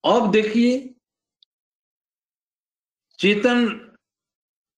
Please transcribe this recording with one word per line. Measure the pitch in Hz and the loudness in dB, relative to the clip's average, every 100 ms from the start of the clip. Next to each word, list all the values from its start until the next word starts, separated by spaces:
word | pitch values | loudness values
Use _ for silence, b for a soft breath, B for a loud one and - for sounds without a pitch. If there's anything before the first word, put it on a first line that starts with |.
अब | 151 226 214 | 2 0 2
देखिए, | 214 214 226 240 254 254 - _ _ _ _ _ _ _ _ _ _ _ _ _ _ _ _ _ _ _ _ _ _ | 0 0 0 0 -2 -6 -20 _ _ _ _ _ _ _ _ _ _ _ _ _ _ _ _ _ _ _ _ _ _
चेतन | 190 208 247 240 233 - - _ _ _ _ _ _ _ _ | 0 2 2 2 -2 -4 -18 _ _ _ _ _ _ _ _